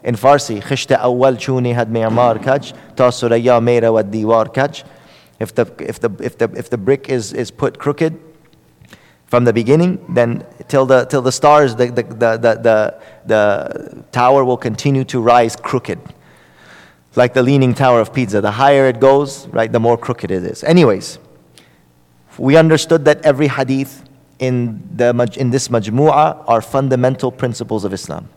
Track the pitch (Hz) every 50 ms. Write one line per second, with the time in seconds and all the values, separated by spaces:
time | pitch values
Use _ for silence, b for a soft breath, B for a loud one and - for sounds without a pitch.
0 | - - 120 107 - 135 143 143 - - 117 101 95 - 139 127 - - 135 123
1 | 120 123 123 123 127 135 127 110 - - 131 127 123 120 120 120 117 110 113 113
2 | 110 110 110 120 123 123 113 110 - 135 131 143 - - - B B B B -
3 | 131 123 120 - - 117 117 117 117 123 123 117 117 120 123 120 113 113 113 110
4 | 107 98 104 110 107 110 113 113 110 117 - 131 135 151 160 - - b b b
5 | b b b b b b b b 113 - - - 113 95 - - 76 - - -
6 | - 113 98 82 - 160 - - 117 110 - - 120 - - 113 95 110 139 139
7 | - - 135 123 107 98 - - 120 - - - - 131 - - - 143 143 -
8 | 165 160 160 - - - _ _ _ _ _ _ _ _ _ _ - b b b
9 | b b b b b _ - 120 123 120 107 113 113 110 139 160 175 180 180 -
10 | - - 175 120 120 117 117 - - - - _ - _ - 139 135 131 135 127
11 | 123 127 - 139 123 131 - - - 147 147 151 147 131 113 113 123 120 113 120
12 | 113 - 110 110 120 113 113 113 117 117 110 110 117 117 110 107 107 - - -
13 | B B B B B - 110 107 104 104 101 - - - - - - - - -
14 | - _ - 123 123 127 135 139 135 123 127 120 - 123 110 - - 143 139 135
15 | 131 - - 127 113 117 120 123 117 113 - - - - - 127 - - 92 -
16 | - - - _ b b b b b b b b b b b b b b b b
17 | b b _ - 123 123 - 131 123 127 143 139 131 127 117 - 135 127 123 117
18 | 110 - - 135 127 101 98 107 101 101 101 113 135 143 143 139 135 131 123 113
19 | 131 135 135 139 143 139 139 - - - - 113 113 113 117 117 113 120 120 117
20 | - - 123 - - 85 95 92 90 - - - - 143 165 180 160 120 101 90
21 | - - - - _ _ _ _ _ _ b b b b b b b b _ _
22 | _ _ _ _ _ _ - - 127 131 143 160 160 160 160 147 - - 165 160
23 | 139 151 147 147 - 156 139 127 156 139 127 131 131 123 135 135 135 131 - -
24 | - - _ _ _ _ _ _ 131 127 127 123 120 117 110 104 - - - 104
25 | 123 120 120 120 123 117 - - 135 123 117 135 - - 117 117 101 104 107 127
26 | 147 156 143 147 151 160 156 - - - 117 113 104 - - 139 139 135 131 123
27 | 123 131 135 - - 127 120 - - 123 117 - 117 98 107 110 92 98 95 95
28 | - - 73 85 92 - _